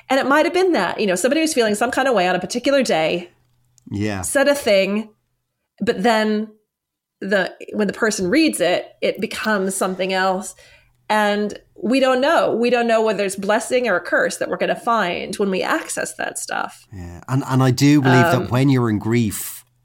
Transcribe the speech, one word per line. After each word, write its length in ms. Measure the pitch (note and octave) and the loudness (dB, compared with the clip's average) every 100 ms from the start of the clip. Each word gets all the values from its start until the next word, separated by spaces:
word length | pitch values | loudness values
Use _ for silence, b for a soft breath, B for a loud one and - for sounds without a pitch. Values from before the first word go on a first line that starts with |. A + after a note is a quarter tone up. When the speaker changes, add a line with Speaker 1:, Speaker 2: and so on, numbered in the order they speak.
| B | B
Speaker 1:
And 100 | C4+ | 0
it 80 | B3 | 2
might 180 | D4 E4 | 2 2
have 80 | |
been 200 | F4 F#4+ | 2 2
that, 260 | C4+ F3 - | 2 0 0
you 80 | G#3 | 0
know, 80 | F3+ | 2
somebody 260 | B3 D#4 | 2 2
was 120 | D#4+ | 0
feeling 220 | C4 A3 G#3 | 2 0 2
some 160 | B3 | -2
kind 160 | C#4 C4 | 0 0
of 60 | |
way 140 | G#3+ F3+ | 2 2
on 80 | F3+ | 0
a 40 | |
particular 440 | F#3 A#3+ C#4 C#4 | -2 -4 0 2
day, 460 | A#3+ E3 D#3+ F3 F3+ _ _ _ _ _ - | 2 0 0 -2 -6 _ _ _ _ _ -10
Speaker 2:
Yeah. 320 | G2+ G#2+ G2 | -4 -4 -4
Speaker 1:
said 260 | - C#4 C#4 | -2 0 2
a 80 | C#4 | 0
thing, 540 | A#3 G3 F#3+ G#3 A3 _ _ _ _ _ _ - | 2 2 2 -2 -6 _ _ _ _ _ _ -8
but 240 | G3+ A3+ | -4 0
then 460 | A3+ A3 G#3+ G#3+ A3 - _ _ _ _ _ - | 2 2 2 -2 -4 -12 _ _ _ _ _ -12
the, 320 | F#3+ G3 F3+ - - | -2 0 -2 -6 -10
when 120 | G#3 G3+ | -4 -2
the 80 | |
person 340 | - A3 G#3 F3+ | 0 -2 -2 0
reads 280 | C#4 D#4 - | 2 2 2
it, 340 | E3+ E3 - - | 0 0 -4 -6
it 220 | G3 - | -4 -2
becomes 540 | G#3+ - A3 G#3 F#3+ F#3 | -6 -6 -2 -2 -2 -2
something 360 | F#3+ F#3 F#3 | -4 -2 -2
else. 440 | F#3+ F#3+ F#3 G3+ - b b b _ - | 0 0 0 -6 -16 b b b _ -2
And 480 | G#3+ G#3 G#3 G#3 - _ - | 0 2 0 -2 -6 _ -8
we 240 | G#3 C4+ | 0 2
don't 200 | C4 B3+ | 4 2
know. 360 | C#4 D#4+ - A3 | 2 2 2 2
We 160 | A#3+ | 2
don't 160 | A#3+ A#3 | 2 2
know 160 | A3+ | 2
whether 200 | A3 G3 | 2 0
it's 120 | G3+ G3 | -2 -4
blessing 520 | G3 A3 - B3+ A#3+ | -2 -2 0 -2 0
or 80 | F3+ | -2
a 60 | |
curse 360 | - C#4+ - - | 0 0 0 -2
that 120 | - | -6
we're 80 | F3+ | -4
gonna 180 | F3+ F3+ | -2 -2
find 600 | B3 A3+ F3 E3+ - G#3 | 0 0 0 -4 -6 -4
when 160 | G3 | -2
we 100 | F#3 | -2
access 540 | - D#4+ - - - - | -2 -4 -4 -8 -8 -6
that 240 | - - | -8 -8
stuff. 480 | - G#1+ - - - | -8 -8 -8 -12 -18
Speaker 2:
Yeah. 300 | G2 F2 F2 - | -14 -14 -14 -4
And, 160 | C3 C3 | -4 0
and 140 | C3 | 2
I 80 | C3 | 2
do 320 | A#2+ C#3+ D3 | 4 4 6
believe 240 | C3+ B2+ - | 6 4 4
Speaker 1:
Um, 180 | C3 | 2
Speaker 2:
that 80 | G2 | 0
when 180 | B2+ C#3 | 0 2
you're 200 | C3 A#2+ | 2 2
in 80 | G#2 | -2
grief, 680 | A2 A#2+ G#2+ - - - - _ | 0 0 0 -4 -10 -14 -20 _